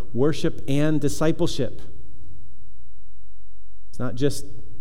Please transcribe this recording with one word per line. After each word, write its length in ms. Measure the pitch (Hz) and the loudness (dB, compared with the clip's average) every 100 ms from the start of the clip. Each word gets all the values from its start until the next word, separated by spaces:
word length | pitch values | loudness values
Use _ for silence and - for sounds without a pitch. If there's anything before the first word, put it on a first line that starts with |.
| - | 0
worship 480 | 113 143 151 170 - 104 | 2 2 2 0 0 0
and 320 | 139 151 156 | 0 2 2
discipleship. 840 | 139 135 160 165 170 - 120 - - - - - - - - - - - - - - - - - - - - - - | 2 0 0 0 0 0 0 0 0 0 0 0 0 0 0 0 0 0 0 0 0 0 0 0 0 0 0 0 0
It's 100 | - | 0
not 160 | 123 120 | 0 0
just 300 | 139 - - - - - | 0 2 0 0 0 0